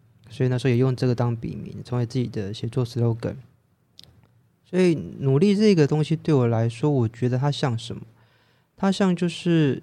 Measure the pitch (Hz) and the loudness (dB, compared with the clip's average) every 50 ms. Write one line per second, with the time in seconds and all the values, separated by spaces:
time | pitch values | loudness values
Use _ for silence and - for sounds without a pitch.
0 | _ _ _ _ _ - - - 127 123 127 123 - 135 120 120 131 131 127 - | _ _ _ _ _ -16 -6 -2 -2 0 0 0 0 2 2 2 2 0 0 0
1 | 131 127 120 - 120 120 117 113 117 110 104 - - - - - - - 123 123 | 0 0 0 0 0 -2 -2 -4 -6 -10 -10 -10 -12 -12 -14 -14 -10 -6 -4 -4
2 | 120 117 - 131 120 107 110 110 98 98 107 - - 117 - 135 123 117 - 117 | -4 -2 -4 -4 -4 -4 -6 -8 -8 -8 -8 -8 -8 -6 -4 -4 -4 -4 -2 -2
3 | 117 117 113 117 - 104 - 135 - - _ _ _ _ _ _ _ _ _ _ | 0 0 0 -2 -6 -8 -8 -8 -16 -20 _ _ _ _ _ _ _ _ _ _
4 | - _ _ _ _ _ _ _ _ _ _ _ _ - 180 185 185 175 160 135 | -20 _ _ _ _ _ _ _ _ _ _ _ _ -6 0 2 2 2 2 0
5 | 82 87 - - 139 135 135 143 185 208 196 202 220 214 196 160 147 139 151 156 | -4 -10 -8 -4 0 2 4 4 4 4 4 4 4 4 6 6 4 4 4 0
6 | 151 - 160 156 - - 151 135 123 117 117 113 113 117 113 - 151 151 147 131 | 0 0 -2 -2 0 2 2 4 4 2 2 2 0 -2 -2 0 0 0 2 2
7 | 117 110 - - 123 123 127 127 135 147 135 - - 135 113 113 - - 104 - | 0 0 -2 -2 -2 0 0 0 0 -2 -2 -2 -2 -2 -2 -4 -6 -10 -12 -14
8 | 113 - _ _ _ _ _ _ _ _ _ _ _ _ _ - 196 196 185 - | -14 -20 _ _ _ _ _ _ _ _ _ _ _ _ _ -4 -2 -2 0 2
9 | 202 185 180 165 180 170 160 - - 180 170 160 151 135 123 - | 2 0 2 0 -2 -4 -4 -4 -2 2 2 4 4 2 0 -2